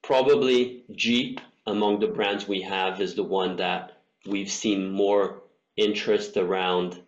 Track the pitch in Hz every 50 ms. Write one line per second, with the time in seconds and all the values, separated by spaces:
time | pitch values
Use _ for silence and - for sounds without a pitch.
0 | - - 139 131 131 139 143 127 127 127 127 123 123 123 - - - - - -
1 | - 113 120 120 131 - 127 - - - _ _ _ 110 104 104 104 104 104 104
2 | 107 98 87 101 104 101 101 98 - 101 101 92 90 - 98 95 92 95 90 92
3 | 101 90 - - 98 82 95 95 92 92 90 87 95 90 92 92 90 - - _
4 | _ _ _ _ _ 98 98 98 101 101 - - - 110 104 98 95 95 95 98
5 | 101 98 101 101 98 90 - - - _ _ _ _ _ _ - 107 104 107 -
6 | - 113 107 101 - - - 104 92 90 95 92 92 90 92 90 90 90 87 -
7 | -